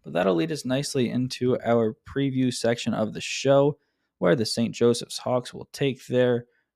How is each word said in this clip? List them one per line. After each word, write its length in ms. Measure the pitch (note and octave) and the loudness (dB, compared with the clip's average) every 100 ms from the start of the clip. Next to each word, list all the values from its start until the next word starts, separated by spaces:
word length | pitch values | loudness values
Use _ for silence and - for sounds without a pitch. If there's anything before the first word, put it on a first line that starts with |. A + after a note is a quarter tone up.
But 80 | - | -6
that'll 220 | D#3+ F#3+ | 0 2
lead 180 | E3+ E3 | 2 0
us 120 | D3 | -4
nicely 440 | B2 C3 D3 C#3 A#2+ | -2 -2 -2 -2 0
into 480 | B2 B2+ - B2+ A#2+ | 0 -4 -2 0 0
our 360 | A#2 A#2 A2 - - | 2 2 2 -4 -8
preview 440 | C#3 C#3 C3 B2+ | -4 -2 0 0
section 400 | B2 A2+ A#2+ A#2+ | 0 -2 -2 -2
of 220 | A2+ G#2+ | -2 -4
the 60 | F2 | -4
show, 580 | - - C3+ C#3 C#3+ D3 _ _ _ _ | -10 -2 4 4 4 0 _ _ _ _
where 180 | F3+ D#3 | 2 2
the 100 | G#2+ | 0
Saint 280 | - A2 | -2 -2
Joseph's 440 | - A#2+ A#2 - - | 2 2 2 -4 -10
Hawks 340 | A#2+ B2 - | -4 -4 -4
will 160 | C3+ - | -14 -16
take 340 | - C#3 - - | -4 -4 -4 -2
their 380 | B2 B2 A#2+ A#2+ _ _ | 2 2 2 -4 _ _